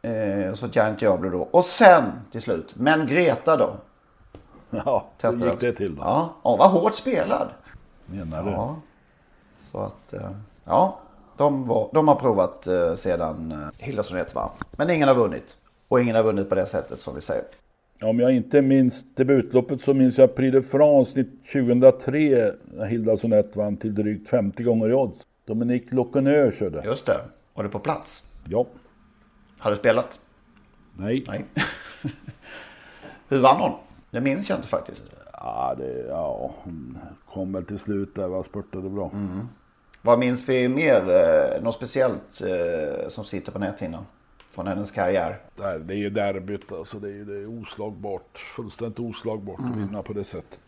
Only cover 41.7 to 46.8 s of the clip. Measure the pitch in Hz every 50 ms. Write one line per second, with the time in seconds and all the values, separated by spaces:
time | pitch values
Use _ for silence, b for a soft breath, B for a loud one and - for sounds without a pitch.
41.7 | 110 - 131 120 - 135 131 123 101 - - - - - 95 92 92 90 87 85
42.7 | 85 80 78 71 69 - - - - - - - - 92 - - - 98 101 90
43.7 | 87 - 101 82 82 80 98 - _ _ _ _ _ _ _ _ _ - 85 98
44.7 | 92 98 104 101 - 110 92 90 98 92 85 78 - - - - _ - 101 98
45.7 | 87 80 80 87 95 104 104 101 101 107 101 101 95 95 92 98 104 95 - -
46.7 | 101 85